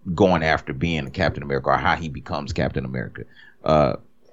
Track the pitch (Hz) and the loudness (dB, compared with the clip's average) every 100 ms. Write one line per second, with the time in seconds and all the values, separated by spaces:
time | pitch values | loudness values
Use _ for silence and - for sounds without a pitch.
0 | 98 85 95 85 78 76 - 67 85 80 | -4 4 4 4 2 0 -2 -2 -2 -2
1 | 67 69 73 71 71 69 69 67 87 78 | -4 -2 -2 -2 -4 -2 0 2 2 0
2 | 80 67 - 78 71 - 67 69 65 64 | -4 -8 -6 -6 -4 -2 -2 -2 -6 -6
3 | 53 - - - - - - 78 67 - | -8 -12 -16 -20 -20 -6 2 4 4 0
4 | - _ - | -10 _ -20